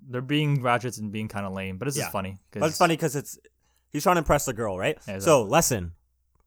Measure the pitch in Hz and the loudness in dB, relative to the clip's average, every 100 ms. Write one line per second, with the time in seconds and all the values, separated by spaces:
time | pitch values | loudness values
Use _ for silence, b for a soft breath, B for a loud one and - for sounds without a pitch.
0 | 135 123 131 147 151 139 123 120 123 107 | -10 -8 -2 0 2 2 2 2 0 -6
1 | 107 107 107 104 98 95 95 92 135 143 | -8 -6 -6 -6 -6 -6 -8 -6 -4 -4
2 | 87 101 95 95 _ 107 160 - 175 160 | -4 -4 -6 -10 _ -2 -2 4 2 2
3 | 160 139 - - - _ _ _ _ 147 | -2 -4 -8 -14 -20 _ _ _ _ -2
4 | 185 175 156 147 - 110 110 92 120 - | 2 2 4 2 0 -4 -4 -2 -2 -2
5 | - 98 98 143 101 151 - 113 87 - | -6 0 6 6 6 2 2 0 -4 -12
6 | _ _ _ _ | _ _ _ _